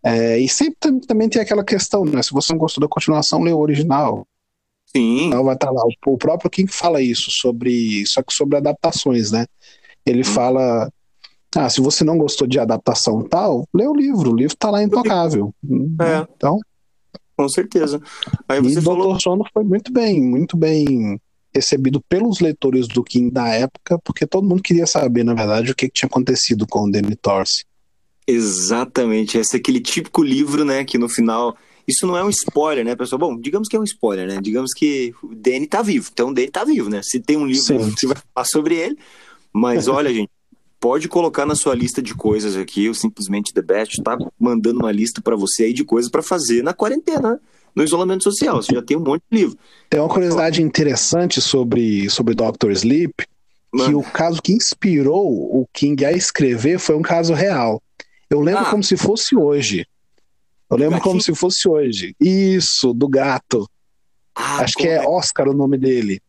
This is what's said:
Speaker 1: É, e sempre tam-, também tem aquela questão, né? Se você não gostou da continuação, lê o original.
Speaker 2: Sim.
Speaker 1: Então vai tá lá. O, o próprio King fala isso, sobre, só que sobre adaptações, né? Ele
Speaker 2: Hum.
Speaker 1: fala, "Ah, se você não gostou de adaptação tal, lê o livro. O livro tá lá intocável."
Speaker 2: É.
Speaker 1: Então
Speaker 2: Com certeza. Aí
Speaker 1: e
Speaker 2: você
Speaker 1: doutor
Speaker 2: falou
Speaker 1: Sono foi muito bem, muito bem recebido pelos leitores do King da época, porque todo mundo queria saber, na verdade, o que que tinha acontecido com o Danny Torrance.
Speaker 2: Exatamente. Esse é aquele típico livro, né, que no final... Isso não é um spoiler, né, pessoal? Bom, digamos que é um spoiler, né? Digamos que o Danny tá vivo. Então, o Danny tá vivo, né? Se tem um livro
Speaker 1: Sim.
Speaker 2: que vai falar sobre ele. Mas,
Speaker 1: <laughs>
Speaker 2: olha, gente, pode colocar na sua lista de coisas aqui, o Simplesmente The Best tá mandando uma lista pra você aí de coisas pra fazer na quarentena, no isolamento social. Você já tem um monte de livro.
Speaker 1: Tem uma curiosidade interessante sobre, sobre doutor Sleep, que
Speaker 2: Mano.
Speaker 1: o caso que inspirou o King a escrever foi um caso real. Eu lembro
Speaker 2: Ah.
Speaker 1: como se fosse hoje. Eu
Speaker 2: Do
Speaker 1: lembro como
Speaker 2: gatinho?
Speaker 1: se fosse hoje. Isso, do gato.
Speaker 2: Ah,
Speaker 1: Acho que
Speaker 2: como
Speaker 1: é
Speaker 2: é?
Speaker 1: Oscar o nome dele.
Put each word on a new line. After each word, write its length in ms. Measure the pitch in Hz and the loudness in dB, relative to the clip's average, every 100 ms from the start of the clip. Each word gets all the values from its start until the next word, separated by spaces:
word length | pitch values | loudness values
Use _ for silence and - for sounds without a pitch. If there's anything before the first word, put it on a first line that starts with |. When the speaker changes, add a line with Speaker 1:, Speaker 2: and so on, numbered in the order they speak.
Speaker 1:
É, 360 | 123 113 117 117 | 0 0 2 2
e 80 | 131 | 0
sempre 300 | - 311 - | 0 0 0
tam-, 220 | 311 262 | 0 0
também 260 | - 220 220 | 0 0 2
tem 140 | 226 | 0
aquela 240 | 202 208 | 0 -2
questão, 400 | 202 196 - 208 | 0 -2 0 0
né? 180 | 160 139 | 0 0
Se 100 | 113 | 0
você 200 | 139 - | -2 -2
não 60 | 160 | 0
gostou 240 | 160 - | -2 0
da 60 | 147 | -2
continuação, 540 | - - 156 151 160 | -2 0 0 0 0
lê 80 | 165 | 0
o 60 | 165 | 2
original. 680 | 151 143 165 170 135 104 - _ _ _ _ _ _ | 0 0 0 0 0 -4 -10 _ _ _ _ _ _
Speaker 2:
Sim. 340 | 135 113 123 165 | 0 2 2 0
Speaker 1:
Então 140 | 123 | 2
vai 120 | 131 131 | 0 0
tá 140 | - | -2
lá. 120 | 131 113 - 139 | 0 0 0 -2
O, 60 | |
o 60 | 131 | 0
próprio 320 | 151 170 175 | 0 0 -2
King 200 | - 190 | -2 -2
fala 300 | - 175 156 | 0 0 2
isso, 300 | 127 117 - | 0 0 -4
sobre, 760 | - 123 117 123 120 113 104 101 | -2 -2 0 -2 0 0 -2 -2
só 160 | - | -2
que 120 | 131 | -2
sobre 240 | - 143 143 | -2 0 2
adaptações, 720 | 147 151 170 - 143 120 104 | 0 0 -2 -2 0 0 0
né? 160 | 110 - _ - - - - | -2 -4 _ -20 -20 -20 -6
Ele 160 | - 123 | 0 0
Speaker 2:
Hum. 40 | |
Speaker 1:
fala, 680 | 127 139 123 131 131 117 110 _ _ _ - _ _ 160 | 0 0 2 2 2 0 -2 _ _ _ -20 _ _ -2
"Ah, 140 | 131 | 0
se 100 | - | 2
você 240 | 131 - | 0 2
não 140 | 156 165 | 2 2
gostou 280 | 147 - 127 | 0 0 0
de 120 | 131 | 0
adaptação 640 | 113 110 - 117 - 110 | 0 0 0 0 0 0
tal, 440 | - 170 202 123 - | 0 0 2 0 0
lê 140 | 175 254 | 0 2
o 80 | |
livro. 380 | 294 277 226 139 | 2 2 2 2
O 40 | 117 | 2
livro 180 | 143 - | 0 0
tá 140 | 220 | 0
lá 120 | 202 | 2
intocável." 720 | 208 208 226 190 165 151 104 - 143 127 143 160 | 2 2 2 0 0 0 -2 -8 -4 -2 -2 0
Speaker 2:
É. 260 | 165 156 160 _ | 0 0 -4 _
Speaker 1:
Então 220 | 143 196 - _ _ _ _ - _ - | 0 0 -4 _ _ _ _ -20 _ -4
Speaker 2:
Com 100 | 139 | -2
certeza. 540 | 156 - 185 151 147 - - - - - | 0 0 0 0 -4 -8 -14 -6 -6 -2
Aí 120 | 135 | 2
Speaker 1:
e 40 | |
Speaker 2:
você 180 | 127 160 | 2 4
Speaker 1:
doutor 220 | 165 180 | 2 2
Speaker 2:
falou 180 | 190 190 | 0 0
Speaker 1:
Sono 240 | 185 185 202 | 0 0 0
foi 120 | 214 | -2
muito 260 | 214 196 214 | 0 0 0
bem, 320 | 254 226 175 | 0 2 2
muito 360 | 127 123 175 170 | 2 0 0 0
bem 600 | 160 156 143 127 107 101 _ _ _ | 2 2 2 2 0 -4 _ _ _
recebido 480 | 139 - 139 131 139 - | -2 0 0 2 -2 0
pelos 320 | 180 233 196 | 0 0 2
leitores 460 | 170 147 135 127 117 | 0 2 0 0 0
do 160 | 123 | -2
King 280 | 120 123 123 | 0 0 2
da 180 | 127 117 | 0 0
época, 500 | 113 131 - - 170 | 0 -2 -6 -2 -2
porque 220 | - - 151 | -2 -4 -2
todo 200 | 190 196 | 0 2
mundo 160 | 180 | 0
queria 240 | 190 170 165 | 2 2 2
saber, 380 | 160 135 120 | 0 2 2
na 80 | 120 | 2
verdade, 380 | 113 107 107 127 | 0 0 0 0
o 40 | |
que 120 | 135 131 | -2 -4
que 60 | |
tinha 120 | - 135 | -2 -2
acontecido 600 | 131 123 127 - 110 107 | 0 0 0 0 0 -2
com 140 | - | -2
o 60 | 104 | 0
Danny 260 | 101 101 107 | 0 -2 -2
Torrance. 480 | 104 98 95 - - _ _ _ _ _ - | -2 0 -2 -4 -6 _ _ _ _ _ -2
Speaker 2:
Exatamente. 1120 | 117 107 92 92 117 123 135 120 110 107 113 | 0 0 -2 -2 -2 -2 -2 0 0 0 -2
Esse 180 | 110 123 | 0 -2
é 20 | |
aquele 220 | 127 127 | 0 0
típico 420 | - - 160 - | -2 -6 -2 0
livro, 420 | 147 131 143 147 | 2 2 0 0
né, 200 | 147 135 | 0 0
que 140 | 131 123 | -2 -2
no 100 | 120 | -2
final... 480 | 117 113 113 120 - _ _ - | 0 0 0 -4 -6 _ _ -4
Isso 180 | - 185 | -2 -2
não 100 | 175 | -2
é 60 | |
um 40 | 202 | -2
spoiler, 540 | 196 - 147 156 143 | -2 -2 0 0 0
né, 100 | 117 | -2
pessoal? 240 | 123 123 131 | -4 -4 -2
Bom, 200 | 165 117 | -2 -4
digamos 280 | 131 190 214 | -4 -4 -2
que 80 | 220 | -4
é 40 | |
um 40 | |
spoiler, 420 | 208 - 117 95 92 | -4 -4 -4 -2 -6
né? 120 | 98 | -6
Digamos 300 | 101 117 131 | -4 -4 -4
que 400 | - 147 139 120 117 | -2 -2 0 -6 -8
o 120 | - | -18
Danny 320 | 110 117 127 302 | -2 -2 0 -2
tá 140 | 202 | -2
vivo. 280 | 214 147 - | 0 -2 -4
Então, 160 | - 123 | -4 -2
o 60 | |
Danny 160 | 127 135 | 0 -2
tá 140 | 185 | -2
vivo, 260 | 247 277 104 | 0 0 0
né? 100 | 104 | -6
Se 180 | - 127 | -4 -6
tem 160 | 120 151 | 0 0
um 100 | 139 | 0
livro 160 | 131 - 135 | 0 0 0
Speaker 1:
Sim. 100 | 107 107 | 0 -2
Speaker 2:
que 100 | 131 | -2
vai 100 | - - | -4 -6
falar 100 | - 117 | -6 -2
sobre 280 | 156 151 165 | -2 0 -2
ele. 220 | 180 302 - - - - _ | -2 -8 -14 -20 -20 -20 _
Mas, 340 | 104 123 117 113 | -2 0 0 0
Speaker 1:
<laughs> 20 | |
Speaker 2:
olha, 240 | 135 143 | 0 0
gente, 180 | 113 104 _ _ _ _ _ | -2 -4 _ _ _ _ _
pode 300 | 120 139 156 | 0 0 0
colocar 380 | 175 165 147 143 | 0 0 0 -2
na 80 | |
sua 200 | 147 147 | 0 0
lista 280 | 123 120 - | 0 -2 -4
de 120 | 123 | -6
coisas 420 | - 107 107 107 95 | -4 -2 0 -2 -4
aqui, 320 | 90 101 107 | -6 -2 -2
o 60 | |
Simplesmente 580 | 110 110 104 98 101 104 | 0 -4 -4 -6 -4 -2
The 80 | - | -4
Best 400 | 87 98 110 - | -2 -2 -2 -4
tá 160 | 98 127 - _ | -4 -4 -8 _
mandando 420 | 120 117 110 120 | 0 2 0 0
uma 120 | 113 | -2
lista 300 | 101 113 - | -2 -2 -4
pra 140 | 117 110 | -2 -2
você 280 | 98 - | -2 0
aí 80 | 113 | 0
de 120 | 127 | 0
coisas 260 | 151 113 120 | 0 0 0
pra 120 | 160 | -2
fazer 400 | - 180 135 120 | -2 -4 0 0
na 120 | 139 | 0
quarentena, 680 | 180 214 285 330 311 233 247 _ _ _ | -2 -2 -2 -2 -2 -2 -2 _ _ _
no 80 | - | -2
isolamento 400 | 151 170 185 190 | 0 0 0 0
social. 320 | 202 202 311 143 | 0 0 0 0
Você 120 | 104 | 0
já 80 | 120 | -2
tem 140 | 117 151 | 0 -2
um 40 | |
monte 180 | 147 160 _ | 0 -2 _
de 80 | 226 | 0
livro. 200 | 151 - _ - _ | 0 -2 _ -20 _
Speaker 1:
Tem 120 | 151 | 0
uma 80 | 156 | 2
curiosidade 520 | 190 180 170 165 160 | 2 2 2 0 2
interessante 800 | 160 - 147 123 - 170 175 - | 0 2 0 0 0 0 0 0
sobre, 680 | - 135 120 120 113 101 98 | 0 0 2 0 0 0 -2
sobre 240 | - 117 | 0 0
doutor 380 | 113 110 - 110 | 0 -2 0 0
Sleep, 420 | 98 113 147 170 - | 2 2 2 0 -4
que 80 | - _ _ _ _ 127 | -12 _ _ _ _ 0
Speaker 2:
Mano. 200 | 131 147 | 2 0
Speaker 1:
o 20 | |
caso 360 | 131 - 165 165 | -2 -2 0 0
que 100 | - | 0
inspirou 760 | 214 - - 202 156 135 175 165 104 67 131 | 2 0 0 2 4 4 2 2 0 0 0
o 60 | 127 | -2
King 320 | - 143 143 | -2 0 2
a 80 | 139 | 2
escrever 640 | 180 - - 139 120 135 180 | 2 -2 0 0 2 0 0
foi 160 | - 156 | 0 0
um 60 | |
caso 300 | 170 170 165 | 2 0 2
real. 480 | 151 196 156 117 110 _ _ - _ _ | 2 2 0 0 -2 _ _ -20 _ _
Eu 100 | 147 | 0
lembro 220 | 151 202 214 | 2 2 0
Speaker 2:
Ah. 40 | |
Speaker 1:
como 120 | 208 | 0
se 140 | 190 185 | 2 2
fosse 400 | - 220 - 247 | 2 0 2 4
hoje. 500 | 147 143 113 95 - _ _ _ _ _ _ _ _ | 4 2 0 -4 -6 _ _ _ _ _ _ _ _
Eu 60 | 120 | 2
Speaker 2:
Do 60 | |
Speaker 1:
lembro 180 | 151 170 | 2 2
como 160 | 180 185 | 2 0
Speaker 2:
gatinho? 160 | - | 0
Speaker 1:
se 40 | 160 | 0
fosse 280 | 180 - 185 | 0 2 2
hoje. 480 | 156 139 101 92 - | 2 0 -2 -8 0
Isso, 720 | 170 190 190 190 - - 131 | 2 4 4 2 0 0 0
do 140 | 117 139 | 2 2
gato. 600 | 135 135 127 _ 120 98 _ _ _ _ _ _ | 2 0 -2 _ -4 -4 _ _ _ _ _ _
Speaker 2:
Ah, 280 | - 135 143 | -8 -6 -2
Speaker 1:
Acho 120 | 120 | -2
que 80 | - | 0
Speaker 2:
como 100 | 165 | 0
Speaker 1:
é 100 | 160 | 0
Speaker 2:
é? 40 | 139 | 0
Speaker 1:
Oscar 400 | 175 - - 139 | 0 -2 0 0
o 40 | |
nome 240 | 139 139 139 | 2 0 2
dele. 420 | 131 123 107 98 | 2 0 0 -6